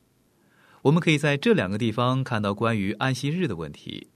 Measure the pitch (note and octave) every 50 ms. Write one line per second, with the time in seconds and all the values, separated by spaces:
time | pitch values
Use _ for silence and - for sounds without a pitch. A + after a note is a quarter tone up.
0 | _ _ _ _ _ _ _ _ _ _ _ _ _ _ _ _ - C3 D#3 F3
1 | E3 F3 D#3 C#3+ D#3 D3 C#3+ C#3 - A#3+ A3 D#3 G2+ F2+ G2+ G#2+ A#2+ A2+ G#2 B2
2 | A#2+ B2+ C3 C3 C3 - B2 G#2+ G#2 G2+ G2+ G#2 A2+ A2+ A#2 G#2+ G2 G2 G#2+ -
3 | - C3 C3 - - C#3+ D#3 F#3 F#3 C3+ F#2+ D#2+ E2 C#2+ D2 - - - - -
4 | - - _